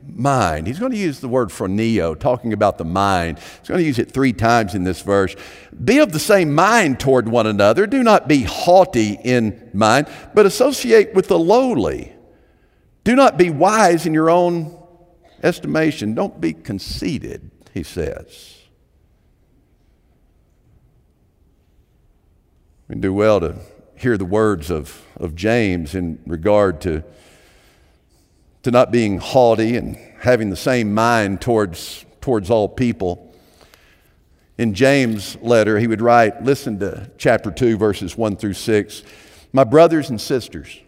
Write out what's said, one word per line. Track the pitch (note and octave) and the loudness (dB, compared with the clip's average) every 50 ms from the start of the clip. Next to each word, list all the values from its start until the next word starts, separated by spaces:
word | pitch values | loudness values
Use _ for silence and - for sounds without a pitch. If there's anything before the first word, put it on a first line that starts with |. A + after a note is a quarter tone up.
| - - | -20 -18
mind. | - G2+ A#2+ C#3+ C#3 B2+ G#2+ E2+ D#2 D2+ D#2+ F2 | -12 -6 -4 -2 0 0 0 -2 -2 -4 -6 -8
He's | C3 E3 | -8 -6
gonna | A#3+ C4 B3+ | -6 -6 -6
use | G#3 G3+ E3 C#3 - | -4 -4 -6 -6 -6
the | - B2+ | -8 -4
word | A#2 C3 A#2+ G2 | -2 -2 -2 -2
phroneo, | - - A2+ F#2 F#2+ G#2 A2 A2+ A2+ G2+ E2 E2 D#2+ D#2 | -6 -8 -6 -4 -2 -2 -2 0 0 0 -2 -2 -4 -2
talking | - C#3+ B2 A#2+ - A#2 G#2+ | -2 -2 -2 -2 -2 -6 -2
about | G#2 G#2 G2+ F2+ - | 0 0 0 0 -2
the | F2 | -8
mind. | D#2+ F2 F#2+ G2+ G2+ G2 F2+ E2+ E2+ D2+ - | -4 -2 0 0 0 0 0 -2 -4 -8 -10
He's | - - - - _ - | -14 -20 -20 -20 _ -6
gonna | - - | -2 -2
use | E3+ D#3 C3 A#2 | 0 0 0 -2
it | - - | -4 -4
three | - C3 C#3 C3 A2+ | -2 -2 0 0 0
times | F2 G#2+ A2+ A#2 A#2+ A2 G2 - | 0 0 2 2 2 0 -2 -4
in | G2+ F2+ | -4 -4
this | F#2 F2+ - | -4 -4 -6
verse. | - F#2+ G2+ G2 G2 F#2 - - - - - - - - - - B2 | -2 0 0 2 0 0 -4 -12 -20 -20 -20 -20 -20 -20 -16 -6 -2
"Be | B2 A#3 C#4+ | 2 4 4
of | D4+ G3+ | 4 2
the | E3 D3+ | 0 -6
same | - - A3 G3 F3 D3+ C#3 | 0 2 2 2 2 2 2
mind | D3+ F3 G3+ A3+ A#3+ G#3 D#3 C3 - | 2 2 4 4 2 2 0 -2 -2
toward | - C3+ C3+ B2+ A2+ A2+ | 0 2 2 2 2 0
one | A2+ A#2+ A2 G#2+ | 0 0 0 0
another. | G#2+ G2+ G2+ G#2 - E3+ G#3 G#3 | 2 4 4 4 4 4 0 0
Do | A#3+ C4+ B3 | 0 2 4
not | A3+ G#3+ F3 - C3 | 4 4 4 4 2
be | D3+ C#3 A#2 | 0 2 2
haughty | - - - - F3 F3+ F#3+ F#3 - - A#2+ A2 G#2 G#2 - - | -2 -6 -4 2 4 6 6 6 4 2 0 0 0 -2 -6 -2
in | A#2+ B2+ B2 A2+ G#2+ F#2+ - - - - | 0 0 2 0 0 -4 -8 -16 -12 -2
mind, | G2 A2 G#2+ A2+ C3+ D3+ - - - - - - | 0 2 4 4 2 0 -2 -10 -20 -20 -2 2
but | G#3+ G#3 | 4 4
associate | G3 - - B3+ C#4+ C4+ - - B3 A3 A3+ G3+ - - | 4 4 2 0 0 0 -2 0 4 4 4 4 4 0
with | F#3+ F#3 - | -2 0 2
the | G3 E3+ | 0 0
lowly. | E3 E3+ G#3 B3 C4+ B3+ A3+ C#3+ F#2+ D#2 C2+ B1 - - - - _ _ _ _ _ _ _ _ _ _ _ _ _ _ _ _ _ | 2 4 2 2 2 2 0 0 -2 -2 -4 -6 -10 -14 -20 -20 _ _ _ _ _ _ _ _ _ _ _ _ _ _ _ _ _
Do | G3 A#3+ | 2 4
not | C4 C#4 A#3+ - | 6 4 4 4
be | D3+ F3+ F3 | 4 0 0
wise | D#3 C3+ E3 F#3+ G#3+ A3 G#3+ F3+ F3 E3 D#3 | 2 2 2 2 4 4 4 4 2 2 0
in | F3 D#3 | -2 0
your | D#3 D#3+ D#3+ | 2 2 4
own | E3+ F3+ F3 F3 F3 E3+ D#3+ D3+ - - - _ _ _ - _ _ _ _ _ _ _ | 4 2 2 0 0 -2 -6 -8 -12 -20 -20 _ _ _ -20 _ _ _ _ _ _ _
estimation." | - E3+ F3 - - D3+ D3+ D#3 D#3+ D#3 C#3 - G#2+ G#2 A2 | -2 -2 -2 -2 -6 -4 -2 0 0 0 -2 -4 -6 -6 -4
Don't | C#3 G3 G3 - - | -4 -4 -6 -6 -6
be | E3+ E3 - | -6 -6 -6
conceited, | - - - G#2+ F#2+ - - - - - - D#3 A2+ - - - E2+ - F2+ _ _ _ _ _ | -6 -10 -10 -10 -10 -10 -12 -12 -8 -8 -6 -6 -8 -10 -12 -14 -14 -18 -20 _ _ _ _ _
he | G2+ | -12
says. | D#2+ - - F2+ D#2+ C#2 - - - _ - - - - - _ _ _ _ _ _ _ _ _ _ _ _ _ _ _ _ _ _ _ _ _ _ _ _ _ _ _ _ _ _ _ _ _ _ _ _ _ _ _ _ _ _ _ _ _ _ _ _ _ _ _ _ _ _ _ _ _ _ _ _ _ _ _ _ _ _ _ _ _ _ _ _ _ _ _ _ _ _ _ _ _ _ _ _ _ _ _ | -12 -10 -8 -8 -8 -6 -8 -12 -16 _ -20 -20 -20 -20 -20 _ _ _ _ _ _ _ _ _ _ _ _ _ _ _ _ _ _ _ _ _ _ _ _ _ _ _ _ _ _ _ _ _ _ _ _ _ _ _ _ _ _ _ _ _ _ _ _ _ _ _ _ _ _ _ _ _ _ _ _ _ _ _ _ _ _ _ _ _ _ _ _ _ _ _ _ _ _ _ _ _ _ _ _ _ _ _
We | - - | -10 -4
do | G2 F#2+ | -4 -2
well | F#2+ G2+ G#2 A2 G#2+ G2 | 0 2 2 2 2 2
to | E2 D2+ D2 C#2+ - - - _ _ _ _ | 0 -4 -8 -10 -18 -20 -20 _ _ _ _
hear | - - B2+ A#2 G2+ | -8 -4 -4 -2 -2
the | F#2+ | -4
words | F2 F#2+ G#2+ A2 A2 G#2 E2+ C#2+ D#2 | -4 -2 0 0 0 -2 -4 -6 -8
of, | F2+ D#2 C#2+ - - - - _ _ - | -8 -8 -8 -12 -18 -20 -20 _ _ -12
of | - F2 D2+ | -12 -10 -10
James | E2 F#2+ A2 A2+ A#2+ A2+ G2+ F2+ F2 E2 D2 E2+ | -6 -4 -2 0 0 0 -2 -2 -4 -6 -6 -8
in | F#2+ F2 E2+ D#2+ - - - | -8 -6 -8 -10 -12 -12 -10
regard | E2 E2 D#2+ G#2 G#2 G#2 G#2 F#2+ F2 D2 | -10 -4 -2 0 2 2 2 0 -2 -4
to, | - F#2 D#2 D#2 D#2+ - - _ _ _ _ _ _ _ _ _ _ _ _ _ _ _ _ _ _ _ _ _ _ _ _ _ _ _ _ _ | -6 -6 -6 -6 -8 -12 -20 _ _ _ _ _ _ _ _ _ _ _ _ _ _ _ _ _ _ _ _ _ _ _ _ _ _ _ _ _
to | _ C3 | _ 2
not | A#2+ A#2+ B2+ - | 4 4 4 4
being | G#2+ A#2+ A2+ G#2 G2 F2 | 2 0 0 0 -2 -4
haughty | - - - C3+ B2 A#2 A2+ G#2 A2+ A2+ A#2+ A2+ | -6 0 2 4 4 4 4 2 0 -2 -2 -4
and | - G#2+ - - - - _ - | -4 -8 -12 -14 -18 -20 _ -6
having | - A#2+ B2+ A#2 A2+ G#2 | 0 0 0 0 0 -4
the | F#2+ | -6
same | F2 - C#3 C3 B2 A2+ G#2 | -4 -4 -2 -2 0 -2 -2
mind | G2+ G#2+ A2+ A#2 A#2+ A2+ G#2+ G2 G2 F2+ | 0 0 2 2 2 2 0 -2 -4 -6
towards, | - A#2+ A#2 A2 G#2 F#2 E2 - - - - - - _ _ _ | -2 -2 0 0 0 -2 -6 -12 -16 -16 -18 -20 -20 _ _ _
towards | - - B2+ A2 F#2+ E2+ | -6 -4 -4 -4 0 0
all | A#2 A2 G#2 F#2+ | 0 0 0 -2
people. | - - C3 A#2+ A2 - F#2+ F2+ F2 F2+ - - _ _ _ _ _ _ _ _ _ _ _ _ _ _ _ _ _ _ _ _ _ _ _ _ _ - | -2 -2 -2 -2 -2 -4 -4 -6 -6 -6 -12 -20 _ _ _ _ _ _ _ _ _ _ _ _ _ _ _ _ _ _ _ _ _ _ _ _ _ -4
In | A#2 A2+ G2+ | -4 -2 0
James' | F#2 B2+ C3+ C#3 C#3 C3 A#2 A2 G#2 G2 - - - | 2 2 4 4 2 2 0 -2 -6 -8 -12 -16 -10
letter, | - A2+ A#2+ A2+ G#2+ G#2 A2 G#2 | -2 2 4 4 4 4 2 0
he | A#2 | 2
would | A#2 A2 G2+ | 0 -2 0
write, | A#2 A#2 A#2 A#2+ A#2 G#2+ - - - | 2 4 6 6 4 4 0 -4 -2
listen | B2+ C#3+ C3+ - - G#2+ F#2+ | -2 -2 -2 -2 -8 -6 -6
to | G2 F#2 - - G2+ - - _ | -6 -8 -8 -10 -16 -18 -18 _
chapter | - C#3+ A#2 G#2+ - A2 | 0 0 0 0 -2 -6
two, | F2+ - B2+ A#2+ A2+ G2+ | -6 -2 0 0 2 2
verses | G#2+ G#2+ G2 - G#2 F2 - - | 0 0 -2 -2 -8 -10 -6 -4
one | A#2 G#2+ G2+ | -4 -4 -4
through | - - G#2 F#2+ | -4 -6 -8 -8
six. | - - - A2 G#2 G2 - - - - - - - - - - - - _ - | -6 -4 0 0 0 0 -2 -10 -20 -20 -20 -20 -20 -20 -20 -20 -20 -20 _ 2
"My | C3+ C3+ | 2 2
brothers | A2+ A#2+ D#3 E3 E3 D#3+ D#3+ C#3 - | 4 6 6 6 6 4 0 -2 -4
and | A#2+ G#2 | -8 -8
sisters | - - D3 B2+ G2+ - - D#2+ C2 - - - _ | -6 -4 -4 -4 -4 -6 -16 -16 -16 -16 -20 -20 _